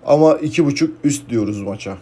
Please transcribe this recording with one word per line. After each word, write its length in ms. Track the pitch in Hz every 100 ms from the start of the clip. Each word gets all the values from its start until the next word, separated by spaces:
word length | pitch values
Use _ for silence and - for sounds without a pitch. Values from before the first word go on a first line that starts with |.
| -
Ama 280 | 147 156
iki 320 | 143 151 175 147
buçuk 320 | 139 160 -
üst 260 | 147 139 -
diyoruz 320 | 117 101 104
maça. 360 | 101 98 98 98